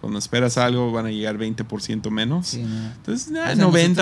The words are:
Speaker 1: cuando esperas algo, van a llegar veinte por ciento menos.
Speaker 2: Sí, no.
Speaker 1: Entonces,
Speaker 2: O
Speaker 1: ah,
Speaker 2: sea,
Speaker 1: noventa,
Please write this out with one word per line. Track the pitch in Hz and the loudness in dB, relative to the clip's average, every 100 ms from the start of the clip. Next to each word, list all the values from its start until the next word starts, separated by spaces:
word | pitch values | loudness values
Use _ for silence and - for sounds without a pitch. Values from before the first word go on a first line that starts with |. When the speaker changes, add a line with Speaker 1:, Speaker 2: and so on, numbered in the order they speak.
Speaker 1:
cuando | 110 104 | -6 -6
esperas | - 120 123 123 | -2 0 2 2
algo, | 123 123 120 | 2 2 0
van | 113 113 | -2 -2
a | |
llegar | 107 107 107 | -4 -4 -2
veinte | 110 113 | -4 -4
por | 113 107 | -6 -6
ciento | - 110 110 | -4 -4 -2
menos. | 110 117 170 175 | -2 0 0 -2
Speaker 2:
Sí, | 120 | -4
no. | 113 110 110 | -4 -6 -8
Speaker 1:
Entonces, | 127 - 240 311 | -10 -6 -6 -4
Speaker 2:
O | 320 | -4
Speaker 1:
ah, | 330 | 0
Speaker 2:
sea, | 214 | 4
Speaker 1:
noventa, | 185 170 175 180 | 6 6 6 4